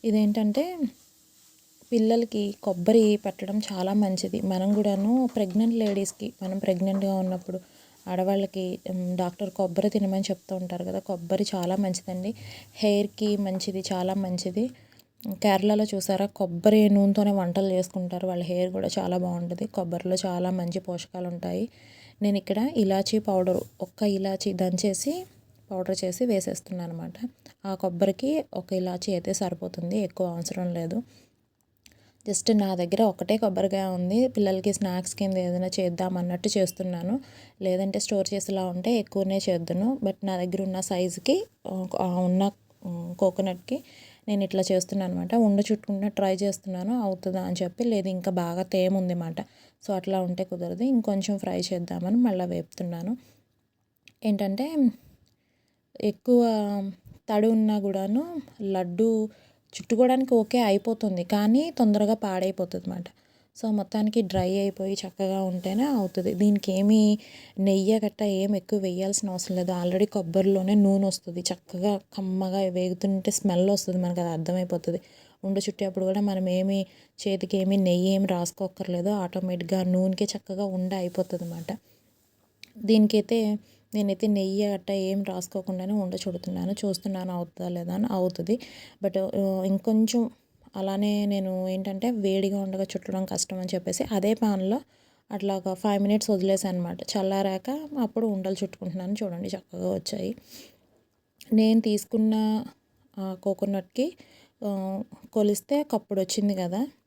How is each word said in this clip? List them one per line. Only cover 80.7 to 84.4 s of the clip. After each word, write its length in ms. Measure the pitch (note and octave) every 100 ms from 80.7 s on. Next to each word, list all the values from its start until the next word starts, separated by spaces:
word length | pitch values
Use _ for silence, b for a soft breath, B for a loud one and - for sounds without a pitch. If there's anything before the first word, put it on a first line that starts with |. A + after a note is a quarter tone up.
| F#3 F#3
అయిపోతుంది 500 | F#3+ F3+ F3 F3+ F3
అన్నమాట. 340 | F3 E3 E3 G#3 b b b _ _ _ _ _ - A3
దీనికైతే 800 | G#3+ A3 G#3+ G#3+ G#3 A#3 G#3+ G#3+ b b b
నేనైతే 320 | G#3+ G3+ F#3+ A3
నెయ్యి 400 | G3+